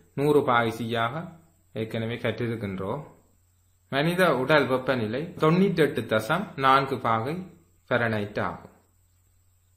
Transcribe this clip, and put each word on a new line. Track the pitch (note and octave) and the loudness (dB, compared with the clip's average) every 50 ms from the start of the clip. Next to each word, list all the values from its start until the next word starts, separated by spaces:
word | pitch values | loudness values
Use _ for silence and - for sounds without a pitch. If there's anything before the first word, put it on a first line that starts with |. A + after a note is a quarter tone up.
| _ _ - | _ _ -4
நூறு | C3+ C#3 D3+ D3 C#3+ B2+ | 0 2 4 4 4 4
பாகை | B2+ A#2+ A#2 A#2 A2+ | 4 2 2 2 0
சி-யாக | A2 - A#2+ A2+ A#2 A2+ A#2 A#2+ C3+ D#3+ E3+ - - - _ _ _ _ _ _ - | -2 -4 -6 -4 -2 -2 -2 -2 -2 -6 -10 -12 -16 -20 _ _ _ _ _ _ -8
ஏற்கனவே | A#2 A2+ A2 - A2+ A2+ A2+ A#2+ | -8 -8 -6 -4 -4 -4 -4 -6
கற்றிருக்கின்றோம். | A#2 - A#2 G#2 - A#2+ A2+ A#2+ A2 G#2+ G2 F#2+ F#2 F#2+ G2 B2 D3+ D3+ - - _ _ _ _ _ _ _ _ _ _ _ _ _ _ - | -4 -4 -4 -2 -2 -4 -4 -4 -4 -6 -6 -6 -6 -6 -6 -6 -6 -8 -14 -20 _ _ _ _ _ _ _ _ _ _ _ _ _ _ -4
மனித | C3 C#3 D3 E3+ F3 F3+ F#3 E3+ C#3 | -2 0 0 0 2 4 4 4 4
உடல் | B2 C3 C3+ D#3 D3 C3+ | 2 2 4 4 4 4
வெப்பநிலை | A#2+ C3 B2 B2+ - C3 B2 A2 G#2 A2+ C3+ E3 E3+ - - | 2 0 0 0 0 -2 0 -2 -4 -4 -6 -6 -8 -4 0
தொண்ணூற்றெட்டு | D#3 D#3 E3 F#3 G3 F#3 E3 D#3+ D3 - - - A2 | 2 4 4 4 4 2 2 2 0 0 0 -4 -2
தசம் | - A2+ A2 - - D#3 F#3 G#3+ - - | 0 0 0 0 0 -2 -2 -4 -6 -6
நான்கு | - C3+ C3+ C3 C#3 C#3 B2+ C3 A#2 | 0 4 4 4 4 4 0 -4 -2
பாகை | - A#2+ A2+ A2+ A2 C#3 E3 F#3 F#3 - - _ _ _ _ _ _ - | 0 0 0 0 0 -4 -6 -6 -10 -14 -18 _ _ _ _ _ _ -2
பாரனைட் | B2+ A#2 A#2+ A2+ A2 G#2+ G#2 G#2 - B2 | 0 0 0 0 0 -2 -4 -4 -4 -4
ஆகும். | G#2 F2+ D#2+ - - - - _ _ _ _ _ _ _ _ _ _ _ _ _ _ _ _ _ _ _ _ | -4 -4 -6 -10 -16 -20 -20 _ _ _ _ _ _ _ _ _ _ _ _ _ _ _ _ _ _ _ _